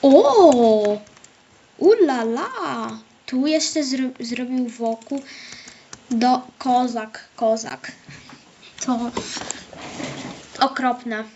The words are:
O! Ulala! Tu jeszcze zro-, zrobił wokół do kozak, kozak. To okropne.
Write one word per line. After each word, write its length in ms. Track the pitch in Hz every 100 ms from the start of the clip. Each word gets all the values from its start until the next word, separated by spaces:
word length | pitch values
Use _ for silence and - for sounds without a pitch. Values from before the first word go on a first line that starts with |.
O! 960 | 277 277 539 494 349 247 233 214 208 208 - - - _ _ _ _ _
Ulala! 1200 | 320 453 339 254 226 233 392 508 339 247 226 220 - _ -
Tu 200 | 254 277
jeszcze 380 | 311 302 320
zro-, 280 | 277 262 262 254
zrobił 480 | 233 240 247 254 247
wokół 540 | 226 226 226 - 277 - - - - - - _ - _
do 300 | 233 247 254 - _
kozak, 640 | 269 247 254 226 220 - - -
kozak. 560 | 226 220 220 - - - - - - - _ _ - - -
To 240 | 240 240 - - - - - - - - - - - - - - -
okropne. 640 | 269 - 254 247 240 214 220